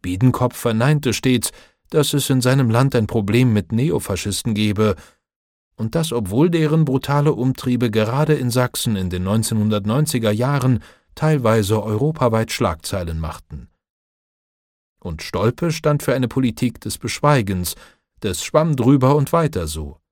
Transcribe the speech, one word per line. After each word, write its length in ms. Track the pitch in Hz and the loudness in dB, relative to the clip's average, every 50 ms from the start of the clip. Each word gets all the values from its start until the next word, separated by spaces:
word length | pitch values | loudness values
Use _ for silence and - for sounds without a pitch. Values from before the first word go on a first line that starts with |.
Biedenkopf 560 | - 90 92 95 127 127 120 - 123 123 - | -6 -6 -4 2 2 2 2 2 -2 -4 -4
verneinte 560 | - - 120 110 110 120 139 151 147 147 131 107 | -4 -4 -2 0 0 2 2 0 0 0 -2 -4
stets, 380 | - - 131 127 120 - - - - - _ _ _ _ _ | 0 0 2 2 2 0 -4 -8 -10 -20 _ _ _ _ _
dass 240 | - 156 147 - - | 0 0 0 2 0
es 160 | 143 135 - | -2 0 0
in 120 | 139 131 | 0 2
seinem 280 | 120 123 131 139 131 117 | 2 2 2 2 2 2
Land 260 | 113 120 131 139 - | 2 2 2 2 2
ein 120 | 123 107 | 0 -2
Problem 460 | - - 117 101 98 107 120 127 127 107 | 0 -2 -2 0 2 2 2 4 4 2
mit 180 | 104 90 - | 2 0 0
Neofaschisten 800 | 113 113 131 165 170 - - - 101 87 - 104 95 - - 117 110 | -2 0 0 0 0 -2 -2 -4 -6 -6 -4 -6 -6 -4 -4 -4 -2
gebe, 420 | 104 107 104 104 98 110 107 98 - - - _ _ _ _ _ _ _ _ _ _ _ _ _ | 0 0 0 0 2 0 0 0 -2 -8 -20 _ _ _ _ _ _ _ _ _ _ _ _ _
und 200 | _ 110 110 - | _ -8 -4 -2
das, 160 | 165 160 160 | -2 -2 0
obwohl 380 | 120 120 107 90 98 120 156 170 | -2 -4 -4 -2 2 2 2 4
deren 360 | 170 165 156 151 151 160 160 | 4 2 2 2 2 2 2
brutale 480 | 139 131 131 - - 143 147 143 156 135 | 2 0 -2 0 0 0 2 2 2 2
Umtriebe 580 | 101 123 131 131 - - 131 123 117 123 117 | 2 0 0 -2 -2 -2 -2 0 0 0 0
gerade 420 | 104 110 110 107 120 139 156 156 156 | 2 0 0 0 0 0 2 2 2
in 160 | 139 131 123 | 0 0 0
Sachsen 460 | 113 127 123 123 - - - 120 110 | 0 0 0 0 -2 -4 -2 -2 -2
in 140 | 98 92 90 | 0 -2 -2
den 140 | 90 90 90 | -2 -2 -2
neunzehnhundertneunziger 1080 | 95 104 110 110 - 113 107 107 107 107 104 98 104 113 139 151 143 - 123 113 107 | 0 0 0 0 0 0 0 2 2 0 0 0 0 0 0 0 0 0 0 0 0
Jahren 520 | 107 107 120 135 143 143 123 131 127 107 - - - _ _ _ _ | 0 0 0 0 0 2 2 2 2 0 -2 -8 -20 _ _ _ _
teilweise 680 | - 151 156 156 143 120 110 110 113 104 92 110 107 | -2 0 0 0 2 2 2 2 4 2 2 0 -2
europaweit 680 | 101 110 107 107 135 151 156 - 127 120 110 110 113 - | 0 -2 -2 0 0 -2 0 0 0 2 2 0 -2 -2
Schlagzeilen 680 | - - 120 95 82 - - - - 95 90 82 80 80 | -2 -2 -2 -2 -2 -4 -8 -6 -6 -6 -4 -4 -6 -6
machten. 500 | 80 78 - - - _ - 69 60 - _ _ _ _ _ _ _ _ _ _ _ _ _ _ _ _ _ _ _ _ _ _ _ _ _ _ | -6 -8 -8 -12 -16 _ -16 -16 -16 -18 _ _ _ _ _ _ _ _ _ _ _ _ _ _ _ _ _ _ _ _ _ _ _ _ _ _
Und 220 | _ 90 80 76 - | _ -10 -10 -10 -10
Stolpe 480 | - - 85 95 117 117 - 170 170 | -8 -4 0 0 0 0 0 -4 -4
stand 320 | 156 160 - 165 147 147 - | -4 0 0 0 0 0 0
für 100 | - 127 | -2 0
eine 140 | 131 127 | 0 -2
Politik 540 | 113 - 135 131 120 110 - 127 120 - - | -2 0 0 0 0 0 -2 -4 -4 -4 -6
des 160 | - 107 - | -10 -10 -10
Beschweigens, 800 | - - 113 - - - 147 147 135 107 95 98 90 87 - - - - - _ _ _ _ _ _ | -8 -8 -8 -6 0 2 2 2 2 2 0 -2 -2 -4 -6 -8 -12 -18 -20 _ _ _ _ _ _
des 220 | - 101 90 - - | -6 -6 -6 -4 -8
Schwamm 320 | - - 151 160 165 151 | 0 0 2 2 2 0
drüber 400 | 123 104 120 143 139 127 127 143 | 2 4 4 4 4 4 4 4
und 180 | 151 139 135 - | 2 0 0 0
weiter 340 | 170 165 147 - 92 85 | 0 0 0 -2 -4 -6
so. 320 | 78 78 82 76 71 71 _ _ _ | -6 -6 -8 -10 -10 -12 _ _ _